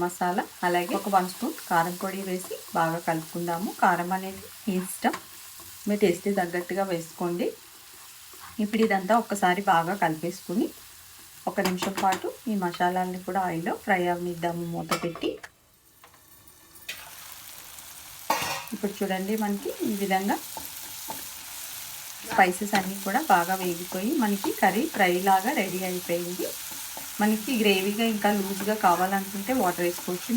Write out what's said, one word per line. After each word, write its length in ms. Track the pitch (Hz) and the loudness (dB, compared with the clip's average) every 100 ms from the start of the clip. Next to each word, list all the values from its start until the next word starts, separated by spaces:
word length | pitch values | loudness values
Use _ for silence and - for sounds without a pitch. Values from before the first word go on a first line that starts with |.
మసాలా, 420 | 175 - 180 190 - - 185 | -2 0 0 0 -4 -2 2
అలాగే 280 | 175 180 196 | 2 0 -2
ఒక 120 | 202 | 4
వన్ 160 | 190 180 | 4 4
స్పూన్ 240 | - 247 - - | -2 -6 -6 0
కారం 260 | 170 170 180 | 2 2 -2
పొడి 180 | 190 190 190 | -4 -4 -4
వేసి 280 | 180 - - - 175 | -4 -4 -10 -4 2
బాగా 220 | 165 165 170 | 2 2 0
కలుపుకుందాము. 600 | 160 160 175 175 170 214 - | -2 -2 -4 -2 -2 -4 4
కారం 300 | 202 175 175 190 | 4 4 0 -2
అనేది 260 | 190 196 - - - | -4 -10 -14 -8 -2
మీ 80 | 185 | -2
ఇష్టం, 320 | 185 - 240 - - - - - - - - | -2 0 0 0 -10 -18 -18 -16 -16 -8 -2
మీ 80 | 208 | 4
టేస్ట్కి 300 | 202 170 202 196 | 4 4 0 0
తగ్గట్టుగా 440 | 175 175 180 185 196 | 0 -2 -4 -2 0
వేసుకోండి. 560 | 170 165 - 175 175 311 - - - - - - - - - - - | -2 -4 -4 -2 0 -2 -4 -18 -20 -20 -20 -20 -20 -20 -18 -14 -4
ఇప్పుడు 180 | 202 226 220 | -2 2 4
ఇదంతా 260 | 196 185 233 | 4 4 4
ఒక్కసారి 400 | 233 202 185 180 202 | 4 2 4 4 4
బాగా 220 | 165 165 - | 4 4 2
కలిపేసుకుని, 640 | 170 156 170 - - 180 320 - - - - - - - - | 0 0 -4 -6 -4 0 0 -4 -20 -20 -20 -20 -20 -8 -4
ఒక 60 | - 190 | 0 0
నిమిషం 280 | 185 196 196 | 0 -2 2
పాటు 260 | 196 185 427 - - | 2 2 -4 -6 -2
ఈ 40 | 202 | 0
మసాలాలని 580 | 175 170 180 185 185 185 185 | 0 2 2 2 -2 -4 -2
కూడా 120 | 190 185 | 0 0
ఆయిల్లో 260 | 165 180 415 - | 0 -2 -4 0
ఫ్రై 140 | 190 175 | 2 2
అవనిద్దాము 520 | 175 175 170 175 170 170 170 | 0 -2 -2 -2 -2 -4 -6
మూత 160 | 165 165 175 | -4 -4 -4
పెట్టి. 260 | 165 - - - _ _ _ _ _ - - - - - - - - - - - - - - - - - - - - - - - - - - - 208 | -4 -6 -6 -14 _ _ _ _ _ -20 -20 -20 -20 -20 -20 -20 -18 -14 -14 -14 -16 -16 -16 -16 -16 -16 -16 -16 -16 -16 -16 -2 -2 0 -4 -6 -6
ఇప్పుడు 180 | 202 - | -6 -2
చూడండి, 360 | 190 185 190 220 208 | -2 -2 -2 0 0
మనకి 260 | 202 - 508 285 | -2 -4 -2 -2
ఈ 60 | 202 | 0
విధంగా 340 | 196 190 202 330 - - - - - - - - - - - - - - - - - - - | 0 0 2 -2 -4 -10 -10 -12 -12 -12 -10 -10 -10 -12 -12 -12 -10 -10 -10 -12 -12 -12 -2
స్పైసెస్ 460 | 202 185 185 202 202 | 6 6 4 2 2
అన్నీ 180 | 185 196 196 | 0 -4 0
కూడా 160 | 226 320 | 0 6
బాగా 220 | 185 170 190 | 6 6 0
వేగిపోయి, 500 | 185 170 180 185 208 320 | 0 -2 -4 -2 0 2
మనకి 280 | 220 202 320 440 | 4 2 0 4
కర్రీ 240 | 202 190 320 - | 4 4 0 4
ఫ్రై 180 | 180 175 196 | 4 6 6
లాగా 220 | 190 208 285 | 6 4 0
రెడీ 180 | 175 185 185 | 0 -2 -2
అయిపోయింది. 560 | 180 - 170 175 185 - - - - - - - - | -4 -2 -2 -2 -4 -4 -6 -10 -10 -10 -10 -10 2
మనకి 300 | 208 220 - 247 | 2 4 2 2
గ్రేవీగా 460 | 214 190 190 208 226 | 4 4 2 2 2
ఇంకా 160 | 214 208 208 | 4 2 2
లూజ్గా 360 | 196 190 196 214 190 | 0 -2 0 4 4
కావాలనుకుంటే 680 | 170 185 196 190 202 196 262 | 6 4 0 -2 -6 0 2
వాటర్ 240 | 185 175 175 | 2 2 0
వేసుకోవచ్చు. 440 | 175 - 180 - | 0 -4 -4 0